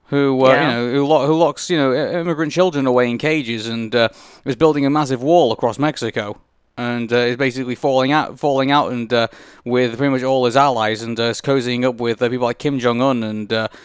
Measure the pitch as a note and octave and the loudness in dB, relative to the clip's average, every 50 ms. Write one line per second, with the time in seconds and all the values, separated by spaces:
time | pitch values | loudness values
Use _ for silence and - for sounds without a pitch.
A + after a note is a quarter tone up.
0 | _ _ C#3 C#3+ C#3+ C#3 C3+ C3 C3+ C3 C3+ C#3+ D3+ C#3+ A#2+ A#2+ A#2+ B2 B2 C#3+ | _ _ -2 0 0 2 2 4 4 6 6 4 2 0 0 -2 -2 -2 0 0
1 | C#3+ C#3+ D#3 C#3+ C3+ C#3+ D#3+ D#3+ E3+ D3 C#3+ - - - F3+ D#3 C#3 C3 B2 D3 | 2 2 2 2 2 2 2 2 2 2 0 -2 -4 -2 0 0 2 2 0 0
2 | D3 G#2 D#3+ F3 E3+ F3 E3 D3 D#3+ D3+ B2+ E3 F#3 F#3 D3+ C#3+ C3+ C3 B2 B2 | -2 -2 -4 -4 -4 -4 -4 -4 -4 -2 0 0 0 0 0 0 0 2 2 4
3 | B2 A#2+ A#2+ A2 - D3+ D#3+ D#3 C3 A2+ A#2 A2 G#2+ A#2 A2+ A2+ A2+ A2 A2 A#2+ | 2 2 0 -2 -2 -2 -2 -2 -2 -4 -6 -6 -6 -6 -6 -6 -6 -2 0 0
4 | A#2 A2 - - - - - - - C3+ C3 - E3 D#3 D3+ D3 C#3 C#3 C#3+ D3+ | 0 0 -2 -6 -18 -20 -20 -10 -6 -6 0 2 2 2 4 2 0 0 2 0
5 | D3+ B2+ C3+ A#2 B2 D3 E3+ F3 D3+ A#2 A2+ - - A#2 G#2+ - C#3+ D#3 D3 - | 0 0 -2 -2 0 2 4 4 4 2 2 0 -2 -2 -2 0 -2 -2 -2 -2
6 | A#2+ A2+ - A#2 G#2 G#2 G#2+ - _ _ _ _ _ _ _ - A#2+ A#2+ A#2+ A#2+ | -6 -4 -4 -4 -6 -6 -8 -14 _ _ _ _ _ _ _ -8 -6 -4 -4 -4
7 | A#2 A2 A#2+ A#2+ A#2+ A#2+ B2 A#2+ C3+ C3 A#2+ C3 C3 B2 B2 - - C#3+ C3 C3 | -2 0 2 2 2 2 0 0 -2 -2 -2 -4 -4 -6 -6 -2 -2 0 2 2
8 | C3 C3+ D3 D#3 C#3 - - - - D3 C#3 C3+ C3+ C3+ C#3+ D3 C3 E2+ B2+ A#2+ | 2 2 2 0 0 -2 -6 -4 -2 0 0 2 2 2 2 2 2 0 -2 -6
9 | A#2 A2+ B2 A#2 A#2 A2 - - - - - - _ A#2+ A#2+ B2 B2+ A#2+ A#2 A2+ | -4 -2 0 0 0 0 -4 -10 -20 -20 -20 -14 _ -2 0 0 0 0 0 -2
10 | C#3 C#3 C3+ B2+ B2+ C3 C3+ C3 B2 A#2+ A2+ C3+ C#3+ C#3+ B2+ A2+ A2 G#2+ A2 G#2 | -2 0 0 0 0 0 0 2 2 2 4 4 4 4 2 0 0 -2 -2 -4
11 | A#2 A#2 A#2 G#2+ A#2 A#2 A2+ - - C#3+ C#3 C#3 A#2+ B2 B2 A#2+ B2 B2+ A#2+ A#2 | -6 -6 -4 -2 -2 -2 -2 -4 -2 0 0 0 0 -2 -2 -2 0 -2 -2 -2
12 | A#2+ A#2 A2+ - B2+ A#2 B2 B2 B2 A#2+ A#2+ - - D3 C#3 C3 A#2 B2 A#2 A#2+ | -2 -4 -2 0 -2 -2 0 0 -2 -2 -2 -2 -4 -4 -2 0 0 0 0 2
13 | B2+ C#3 C3 A#2+ A2+ G#2+ G#2+ G#2+ G#2+ G2 A2+ A2 A2 A2+ - - - | 2 0 0 0 -2 -4 -6 -8 -6 -4 -4 -4 -4 -4 -8 -12 -20